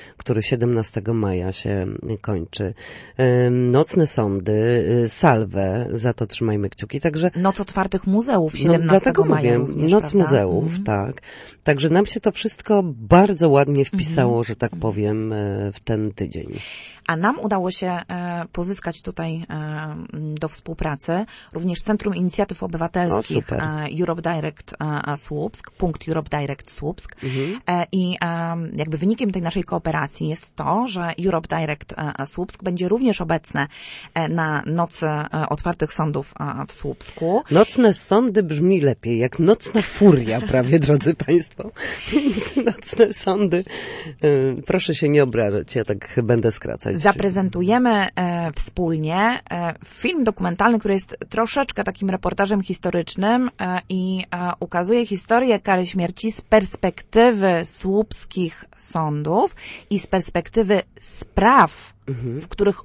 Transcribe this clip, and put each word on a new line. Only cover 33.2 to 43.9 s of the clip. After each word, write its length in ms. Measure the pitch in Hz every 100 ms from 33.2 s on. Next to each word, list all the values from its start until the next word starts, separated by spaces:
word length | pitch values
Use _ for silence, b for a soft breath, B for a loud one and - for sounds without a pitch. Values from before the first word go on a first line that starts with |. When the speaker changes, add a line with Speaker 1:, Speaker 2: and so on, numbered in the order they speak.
Speaker 2:
obecne, 460 | 165 165 - 143 147 B B B B
e, 140 | 165 156
na 340 | 165 156 151 -
Nocy, 400 | 165 170 - 160
e, 220 | 147 151 156 151
Otwartych 440 | 151 175 165 156
Sądów, 420 | - 156 143 139 -
e, 260 | 147 - 143
w 60 |
Słupsku. 720 | - 143 131 - - 165 208 -
Speaker 1:
Nocne 440 | 156 220 - 233
sądy 480 | - - 202 247 208
brzmi 380 | 175 151 180 190
lepiej, 380 | 143 113 113 117
jak 200 | 123 -
nocna 440 | 165 220 - 220
furia 580 | - - 202 143 110 110
prawie, 380 | 110 127 127 160
<laughs> 60 | 143
drodzy 260 | 147 135
państwo. 560 | 165 - 170 - - 220 - B B B
Więc 440 | 294 285 196 - 277 233
nocne 460 | - - - 220
sądy, 520 | - - 190 196 175 190 B B